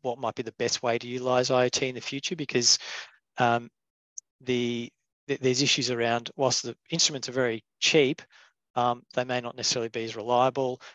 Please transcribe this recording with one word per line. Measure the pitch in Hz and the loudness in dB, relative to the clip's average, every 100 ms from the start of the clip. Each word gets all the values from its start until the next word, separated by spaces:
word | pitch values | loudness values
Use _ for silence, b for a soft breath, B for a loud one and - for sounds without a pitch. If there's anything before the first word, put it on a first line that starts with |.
what | 127 123 | -6 -4
might | 120 | -4
be | - | -4
the | 113 | -8
best | - 120 - | -4 -2 -2
way | 123 120 | -2 -2
to | 120 | -4
utilise | 127 127 127 123 | -4 2 2 4
I | 127 | 4
O | 127 | 2
T | - 131 | 0 -2
in | |
the | 123 | -6
future, | - 139 - 180 | -8 -6 -6 -6
because, | 143 190 170 - B B B B _ - | -2 2 4 2 B B B B _ 0
um, | 123 117 117 _ _ _ _ - - _ | 2 2 -2 _ _ _ _ -20 -20 _
the, | 127 123 120 120 120 - _ _ - | -4 -2 -2 -4 -8 -14 _ _ -6
th-, | 139 | -2
there's | 131 127 | 0 2
issues | 139 - 123 | 2 2 0
around, | 120 117 117 120 - | 0 0 0 -2 0
whilst | 131 - | 0 0
the | 120 113 - | -4 -10 -6
instruments | 165 - 143 117 | 0 0 -2 -4
are | |
very | 123 123 113 - _ | -2 0 -2 -8 _
cheap, | - 160 135 156 - b b _ _ | 4 6 4 2 -8 b b _ _
um, | - 120 120 - | -2 0 -2 -4
they | - | -4
may | 127 123 | -2 -4
not | 120 123 | -4 -4
necessarily | 113 127 113 | -2 -2 -4
be | 117 | -4
as | 113 110 | -6 -6
reliable. | 110 123 127 127 127 127 B | 2 4 4 2 -2 -4 B